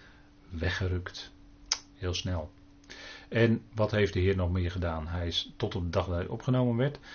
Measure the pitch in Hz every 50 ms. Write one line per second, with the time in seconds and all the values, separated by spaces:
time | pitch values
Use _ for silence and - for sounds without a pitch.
0 | - - - - - - - - - - 87 80 82 90 - - 95 90 90 87
1 | 90 - - - - - - - - - - - - - - - - - - -
2 | 95 90 85 - - 95 90 85 76 71 - - - - - - - - - -
3 | - - - - - - - 113 113 113 113 113 - - - 110 107 104 - 104
4 | 104 95 - 95 90 95 98 95 90 85 90 92 90 87 87 90 87 85 82 80
5 | 78 82 85 87 87 85 80 - - - - - - 101 - 98 90 85 85 98
6 | 90 95 87 85 92 - - 110 - - 127 127 127 123 117 113 131 147 143 -
7 | - - -